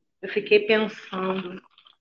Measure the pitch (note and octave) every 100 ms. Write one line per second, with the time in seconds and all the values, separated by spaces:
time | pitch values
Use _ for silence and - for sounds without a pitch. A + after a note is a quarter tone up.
0 | _ _ - D#3 - G#3 G#3 G#3+ G#3+ -
1 | - F#3+ F#3+ F#3+ F3+ F#3 - _ _ _